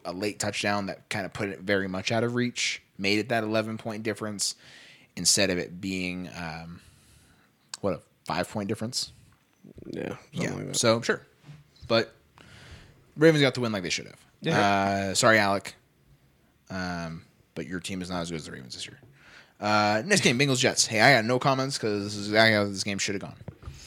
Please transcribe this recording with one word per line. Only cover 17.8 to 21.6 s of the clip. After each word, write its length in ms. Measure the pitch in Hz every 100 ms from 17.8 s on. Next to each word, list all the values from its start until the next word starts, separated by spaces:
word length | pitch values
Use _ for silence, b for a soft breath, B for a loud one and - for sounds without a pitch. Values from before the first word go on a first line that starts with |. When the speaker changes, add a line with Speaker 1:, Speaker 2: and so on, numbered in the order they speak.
| - 95
Speaker 1:
is 80 | 87
not 120 | 90
as 80 | 85
good 80 | 80
as 80 | 73
the 60 |
Ravens 240 | 71 64 -
this 100 | -
year. 140 | - - b b b b _
Uh, 440 | 104 104 104 107 156
next 160 | 208
game, 160 | 180 123
Bengals 220 | 143 127
Jets. 260 | 123 80 -
Hey, 160 | 107
I 140 | 120 131
got 100 | 110
no 140 | 127
comments 380 | 143 131